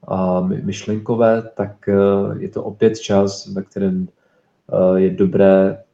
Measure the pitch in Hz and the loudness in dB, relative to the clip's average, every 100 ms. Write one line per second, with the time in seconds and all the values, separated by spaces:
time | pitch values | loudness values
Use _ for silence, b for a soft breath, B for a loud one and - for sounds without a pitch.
0 | - 95 92 90 92 98 98 98 - 107 | -6 -4 -2 0 -2 -4 -6 -8 -6 -6
1 | 107 113 113 113 113 - 101 - - 98 | -4 2 2 2 -2 -8 -8 -6 0 2
2 | 98 101 98 104 98 - - 101 113 110 | 4 2 -2 -6 -8 -8 -10 0 0 0
3 | - 101 98 98 - 98 95 - 98 92 | 0 0 0 -4 -10 -10 -10 -4 -2 -2
4 | 90 _ _ _ _ _ _ 101 92 92 | -6 _ _ _ _ _ _ 0 2 2
5 | 95 92 98 92 98 95 95 - - | 0 2 0 4 4 6 2 -2 -14